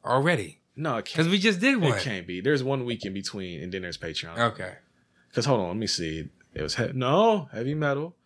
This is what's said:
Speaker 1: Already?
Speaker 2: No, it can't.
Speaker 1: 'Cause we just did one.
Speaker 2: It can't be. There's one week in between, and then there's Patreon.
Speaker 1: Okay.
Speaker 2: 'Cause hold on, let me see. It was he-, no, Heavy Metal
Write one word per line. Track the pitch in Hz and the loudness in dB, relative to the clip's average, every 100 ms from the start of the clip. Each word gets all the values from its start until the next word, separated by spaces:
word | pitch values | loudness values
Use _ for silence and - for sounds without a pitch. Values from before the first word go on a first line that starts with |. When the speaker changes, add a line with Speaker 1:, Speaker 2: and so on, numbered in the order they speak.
Speaker 1:
Already? | - 127 147 165 87 - _ | 2 2 4 2 -2 -12 _
Speaker 2:
No, | - 156 120 | -8 -4 -2
it | |
can't. | 101 - | -4 0
Speaker 1:
'Cause | 165 | 4
we | 196 | 4
just | 202 185 | 4 4
did | 240 269 | 4 4
one. | 160 104 | 4 2
Speaker 2:
It | |
can't | 107 98 87 | 0 -4 -4
be. | 90 | -2
There's | 107 147 | 2 2
one | 131 135 120 | 2 -2 -2
week | 113 | -4
in | 104 | -4
between, | 95 95 104 92 85 | -6 -6 -8 -8 -8
and | 87 | -6
then | 95 | -6
there's | 90 82 | -8 -8
Patreon. | 82 78 82 90 120 | -6 -6 -8 0 0
Speaker 1:
Okay. | - 92 92 _ _ _ _ _ | 0 -12 -12 _ _ _ _ _
Speaker 2:
'Cause | - | -2
hold | 120 123 | 2 2
on, | 90 | 2
let | 98 | -2
me | 107 | -2
see. | - 82 80 71 _ _ | -2 -4 -6 -8 _ _
It | - | -8
was | 76 - | -6 -2
he-, | 113 | -2
no, | 131 127 156 226 214 143 | 0 2 4 4 4 -2
Heavy | 110 123 | -6 -4
Metal | 151 147 139 160 - | -2 0 -2 -4 -12